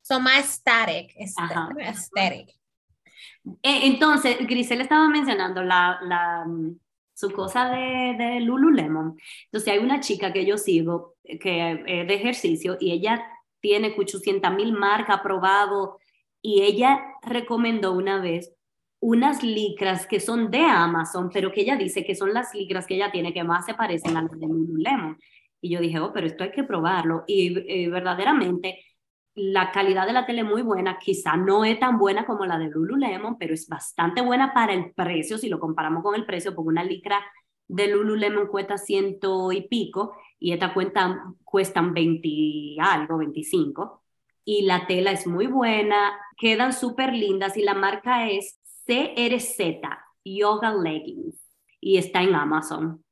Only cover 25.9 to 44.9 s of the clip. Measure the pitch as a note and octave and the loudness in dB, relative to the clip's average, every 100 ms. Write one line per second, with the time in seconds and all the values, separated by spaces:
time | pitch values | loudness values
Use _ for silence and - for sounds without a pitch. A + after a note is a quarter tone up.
25.9 | D#3+ F#3+ G#3 E3 - F#3 - C4+ F#3 E3 | -2 -4 -4 -4 -4 -6 -4 -4 0 0
26.9 | F#3 E3 E3 - G3+ F3 F3+ - F#3 F3 | 0 0 -2 0 2 2 -2 -4 -4 -2
27.9 | F3+ F3+ F3 A3 D4 F#3 F3 F#3+ - _ | -2 -2 -2 0 2 0 -2 -6 -12 _
28.9 | _ _ _ _ - G3 F#3+ F#3 G3 G3 | _ _ _ _ -6 0 2 2 2 2
29.9 | F#3+ F#3+ B3 B3 A#3 G#3+ G#3+ A#3 F#3+ F#3 | 2 2 0 0 -4 0 0 0 0 -2
30.9 | F#3 - F#3 E3 D#3+ F#3+ G3+ A3 A3+ B3+ | -2 -4 -2 0 2 4 4 4 2 2
31.9 | A3+ G3 G3 A#3 G#3 F#3+ E3 D#3+ D#3 E3+ | 4 2 2 -2 -4 -2 -2 -2 -2 -2
32.9 | C#4 B3+ F#3+ A3 A#3 D#3 D#3+ - D3+ - | 0 -2 -4 -8 -8 -6 -6 -8 -12 -8
33.9 | - F3 G#3+ B3 B3 C4+ B3+ A3 F#3 F3+ | -2 0 0 0 2 2 2 2 0 -4
34.9 | - F3 E3+ D#3 A3 A#3 E3 D#3+ D#3+ D#3 | -4 -2 -2 -4 -6 -4 -4 -4 -4 -2
35.9 | E3 G3 G#3+ G#3 F3+ F#3+ E3+ D#3+ E3 F#3 | -2 -2 -2 -4 -6 -6 -4 0 0 -2
36.9 | F#3+ G3 G3+ G3+ _ _ _ _ F3+ G3+ | -6 -2 -2 -2 _ _ _ _ 0 2
37.9 | G3+ G#3+ G#3+ G#3 G#3 G3+ G3+ G3 G3+ - | 2 2 0 0 0 -2 -4 -4 -6 -2
38.9 | G3 G3 F#3+ G3 F#3 F#3 F#3 F3+ A#3 F#3+ | 0 0 -2 -2 0 0 -2 -2 -4 -2
39.9 | F#3+ A3+ - - _ F3 E3+ F3+ F#3+ F#3 | -4 -6 -8 -20 _ -2 0 0 0 0
40.9 | G#3 F3+ F#3 - - - G3 F#3+ F#3+ E3+ | 2 0 -2 -10 -18 -2 0 2 2 2
41.9 | E3+ E3 E3 E3 D3+ D3+ D3+ D3 D3 F#3 | 2 2 2 -2 0 -2 -2 -10 -2 0
42.9 | E3 D3+ E3 D3 D3+ - F#3 C#3+ D3 G3+ | 2 0 -2 -4 -6 -2 0 0 -4 -10
43.9 | - _ _ _ _ - G#3 F#3+ F3+ F3+ | -12 _ _ _ _ -2 0 2 2 2